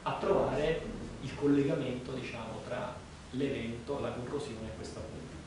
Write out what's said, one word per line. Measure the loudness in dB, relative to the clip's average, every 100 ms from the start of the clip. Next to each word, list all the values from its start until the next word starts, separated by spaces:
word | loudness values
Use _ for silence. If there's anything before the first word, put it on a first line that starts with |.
a | 0 0
trovare | 6 6 6 4 4 2 0 -6 -6 -6
il | -6 2
collegamento, | 6 8 6 4 0 -2 -4
diciamo, | -6 -4 -6 -6 -6 -4
tra | -4 -4 -6 -12 -14 -8
l'evento, | 0 0 0 -2 -4 -4 -2
la | -2
corrosione | -2 -2 -2 -4 -6 -6
e | -6
questa | -8 -8
punta. | -8 -8 -10 -10